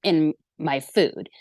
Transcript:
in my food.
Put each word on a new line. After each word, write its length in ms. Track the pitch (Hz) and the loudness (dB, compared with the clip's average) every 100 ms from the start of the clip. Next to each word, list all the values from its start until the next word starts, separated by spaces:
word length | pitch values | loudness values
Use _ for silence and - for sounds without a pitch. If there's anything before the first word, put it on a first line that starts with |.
in 300 | 202 165 156 - _ - | 0 2 2 -2 _ -10
my 200 | 156 139 | -6 -6
food. 520 | - - 160 - - - | -2 0 0 -2 -16 -18